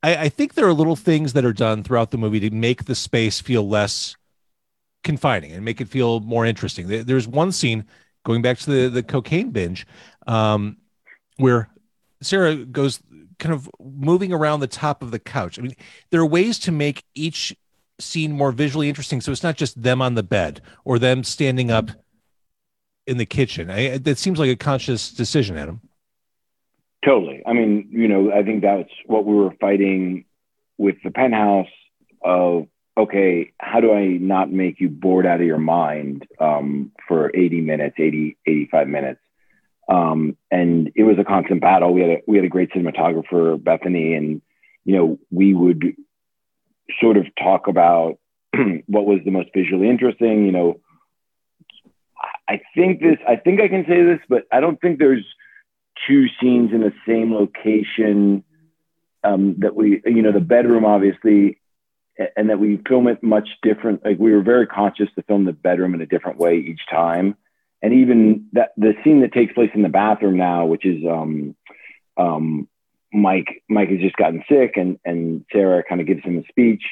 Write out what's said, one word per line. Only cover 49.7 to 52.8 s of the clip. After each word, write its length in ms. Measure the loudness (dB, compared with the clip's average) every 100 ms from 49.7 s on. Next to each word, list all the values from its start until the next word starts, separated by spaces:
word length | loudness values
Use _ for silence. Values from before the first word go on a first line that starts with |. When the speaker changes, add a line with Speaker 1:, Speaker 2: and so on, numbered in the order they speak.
| 0 2
Speaker 2:
interesting. 560 | 2 0 0 0 2
You 80 | 2
know, 280 | 2 0 -2 _ _ _ _ _ _ _ _ _ -20 _ _ _ -14 -14 -12 -8
I 120 | -8 -6
think 260 | 0